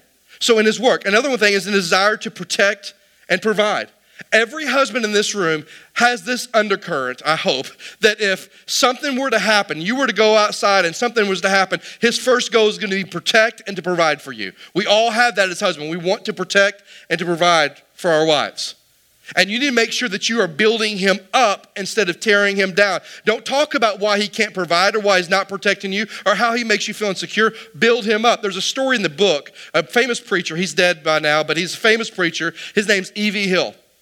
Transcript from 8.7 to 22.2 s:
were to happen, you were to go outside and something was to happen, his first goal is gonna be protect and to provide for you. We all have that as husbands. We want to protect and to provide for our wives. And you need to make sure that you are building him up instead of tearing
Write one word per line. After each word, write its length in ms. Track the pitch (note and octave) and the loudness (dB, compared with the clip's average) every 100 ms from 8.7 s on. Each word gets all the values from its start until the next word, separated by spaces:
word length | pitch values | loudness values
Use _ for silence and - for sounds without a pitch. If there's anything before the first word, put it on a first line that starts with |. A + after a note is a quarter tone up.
| - B3 B3+ D4 B3+ | 0 0 0 -4 -2
were 100 | C4+ | 0
to 80 | A3 | 0
happen, 440 | F#3+ G#3+ G3 D3+ | 2 2 0 -4
you 140 | E3+ B3+ | -4 -2
were 120 | C4 | -2
to 60 | |
go 220 | G3 G#3+ G#3+ | 2 4 4
outside 500 | G#3 G3 G#3+ G3 E3+ | 2 0 2 2 2
and 100 | D#3+ | -2
something 320 | A#3+ A#3 G3+ | -2 0 0
was 140 | F#3+ | 0
to 80 | F#3+ | 0
happen, 300 | G3 F#3+ E3+ - - | 2 0 -4 -8 -2
his 180 | A#3 A#3 | -2 0
first 340 | B3+ B3 B3 | 2 0 2
goal 180 | A#3 G#3+ | 2 2
is 100 | F3+ | 0
gonna 160 | G#3+ G3 | -4 -4
be 80 | |
protect 580 | F#3+ E3+ - F3 A3 - - | -4 -6 0 2 2 0 -10
and 80 | F#3+ | -8
to 80 | |
provide 360 | F3 F3 D#3+ C#3+ | -2 0 0 0
for 120 | - | -6
you. 220 | A#2 F#2+ - - | -10 -10 -12 -10
We 140 | A3 G#3+ | -4 2
all 240 | G#3 A#3 | 2 4
have 240 | A3 A#3+ G3+ | 2 2 2
that 140 | F#3+ | 0
as 100 | F3 | 0
husbands. 320 | G3+ D3+ D3+ | -4 -4 -6
We 60 | F3 | -6
want 280 | E3+ A3 - | -2 -4 -4
to 80 | |
protect 500 | F#3+ F3+ G3+ G3 - _ - - | -8 -2 2 2 0 _ -20 -6
and 100 | E3 | -4
to 60 | E3+ | -2
provide 560 | E3+ F3 E3 D3 C#3 _ | 0 2 4 2 -4 _
for 180 | - F#3 | -6 0
our 140 | D#3 D#3+ | 2 4
wives. 500 | D3 G#2+ - - - _ _ _ _ - - | 2 0 -6 -12 -12 _ _ _ _ -4 0
And 140 | F#3 | 0
you 80 | A3 | 0
need 100 | C#4+ | 0
to 40 | |
make 220 | A#3+ A3+ | 0 0
sure 160 | - B3 | -2 -4
that 180 | G3 - | -4 -2
you 140 | A#3 | 0
are 60 | F#3 | 0
building 500 | D3+ G#3+ A3+ G#3+ G#3 | 2 2 2 -2 0
him 220 | G3 G3 - | 0 0 0
up 380 | B3 A#3 G3 - - | 0 2 0 -8 -10
instead 320 | F#3+ - F#3+ | -4 0 0
of 100 | |
tearing 380 | E3 | 0